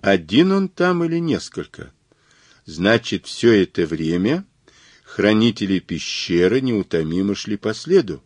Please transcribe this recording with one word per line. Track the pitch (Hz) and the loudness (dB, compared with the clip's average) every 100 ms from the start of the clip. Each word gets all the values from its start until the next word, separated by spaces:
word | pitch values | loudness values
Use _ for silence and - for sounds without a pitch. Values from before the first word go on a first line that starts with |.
Один | 101 98 80 107 180 | 2 0 2 2 2
он | 196 190 | 2 -2
там | - 180 180 | -2 0 0
или | 170 165 | -2 -2
несколько? | 170 117 - - - - - _ _ _ _ _ _ _ - | -2 -4 -4 -12 -14 -14 -20 _ _ _ _ _ _ _ -20
Значит, | 78 95 113 - 95 - | -2 2 2 0 -8 -8
всё | - 117 | 0 4
это | 110 90 - 82 | 4 2 -2 -4
время | 78 80 87 98 165 196 _ _ _ _ _ | -2 -2 0 0 -2 -6 _ _ _ _ _
хранители | _ - 101 107 117 110 101 95 | _ 0 2 4 2 0 -2 -2
пещеры | - 80 - - - 85 90 123 | -2 -8 -8 -10 -2 2 4 2
неутомимо | 131 110 92 85 78 85 98 98 | 0 -2 -2 -2 -2 -2 -2 -4
шли | - 104 | -6 -6
по | 107 | -6
следу. | 110 - 190 110 85 | -6 0 2 2 -8